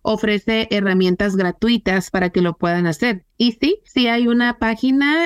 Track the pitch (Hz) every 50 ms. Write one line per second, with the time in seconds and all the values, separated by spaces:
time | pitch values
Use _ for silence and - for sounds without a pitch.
0 | - 220 220 214 - 214 208 196 - 233 220 220 220 220 214 202 196 196 185 185
1 | 185 180 180 - 202 208 190 190 185 175 175 - 214 233 240 196 - 196 185 190
2 | - - - 190 180 180 - 190 180 170 165 - - 175 175 175 175 170 160 -
3 | 233 247 220 180 - _ _ - 233 240 226 - 277 302 415 427 _ _ - 262
4 | 240 233 233 240 240 233 233 240 240 240 240 - 226 226 226 - - 262 262 277
5 | 277 285 302 330 339